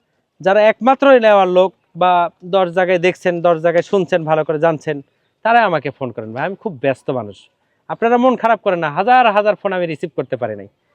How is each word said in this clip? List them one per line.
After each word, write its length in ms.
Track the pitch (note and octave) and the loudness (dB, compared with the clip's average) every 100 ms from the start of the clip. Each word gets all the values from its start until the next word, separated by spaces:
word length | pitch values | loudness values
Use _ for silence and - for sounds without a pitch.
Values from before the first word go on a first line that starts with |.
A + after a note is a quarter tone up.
| _ _ _ _ | _ _ _ _
যারা 200 | D#3+ G#3 | 0 2
একমাত্রই 580 | G#3+ G#3+ A3+ C4+ C#4 C4 | 2 2 0 2 4 4
নেওয়ার 280 | A3 G3+ F#3 | 6 4 4
লোক 260 | F3+ F#3+ - _ E3 | 2 2 -2 _ -2
বা 340 | F3+ F3+ E3+ - F3+ | 0 2 -2 -6 -4
দশ 220 | F#3+ F3+ | -2 0
জায়গায় 300 | E3+ F3+ F3+ | 0 0 0
দেখছেন, 420 | F3+ E3+ F#3 F3 | 0 -2 -4 0
দশ 160 | E3+ D#3+ | 0 2
জায়গায় 260 | E3+ E3+ | 0 0
শুনছেন, 400 | - G3+ F3 F3+ | 0 -2 0 -2
ভালো 200 | D#3 D#3 | 0 -2
করে 160 | D3+ D#3 | -2 -2
জানছেন, 420 | E3 D#3 - C#3+ - _ _ _ | 0 -2 -6 -8 -12 _ _ _
তারাই 200 | A3 A#3 | 0 2
আমাকে 260 | G#3 D#3+ C#3+ | 2 -2 -6
ফোন 200 | - B2+ | -8 -10
করেন। 220 | A2+ A2 | -10 -10
ভাই, 120 | A#2 E3 | -8 -8
আমি 100 | G3 | -8
খুব 240 | A3 C#3 | -12 -6
ব্যস্ত 280 | C#3 B2+ - | -4 -4 -6
মানুষ, 400 | B2+ G#2+ G2 _ _ _ _ - | -8 -8 -14 _ _ _ _ -14
আপনারা 300 | - A#3 A#3+ | -4 0 2
মন 180 | B3+ A#3 | 2 0
খারাপ 240 | A3+ A3 | 0 -2
করেন 180 | G#3 F3 | -2 -2
না। 120 | D#3 | -4
হাজার 400 | D3 G3+ B3+ A#3+ | -2 2 4 4
হাজার 240 | G#3 G#3 F#3+ | 2 0 -2
ফোন 180 | G3 | -4
আমি 120 | F#3 E3+ | -4 -4
রিসিভ 240 | D3+ E3+ - | -6 -8 -8
করতে 200 | C3+ B2 | -8 -6
পারি 180 | A#2 G#2 | -6 -8
নাই, 120 | G2 _ _ | -14 _ _